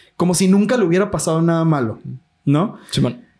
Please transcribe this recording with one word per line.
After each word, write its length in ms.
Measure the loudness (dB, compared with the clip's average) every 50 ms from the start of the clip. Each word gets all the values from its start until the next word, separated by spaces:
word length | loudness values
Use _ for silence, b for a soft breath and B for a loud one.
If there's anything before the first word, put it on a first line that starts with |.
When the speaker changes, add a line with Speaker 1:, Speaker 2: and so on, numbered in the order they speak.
| B B B -4
Speaker 1:
como 160 | -2 0 0
si 140 | 2 2 2
nunca 280 | 4 4 2 2 0 0
le 60 | 0
hubiera 280 | 2 2 0 0 -2
pasado 300 | -2 -4 -2 -2 0 0
nada 220 | 2 2 2 2 2
malo, 360 | 2 2 0 0 -4 -6 -8 -12 -16 -16 -16 _ _ _ _ -2
¿no? 340 | 0 0 0 0 -2 -4 B B B
Speaker 2:
Simón. 320 | -4 -2 -2 -2 -2 -6 -14 _ _ _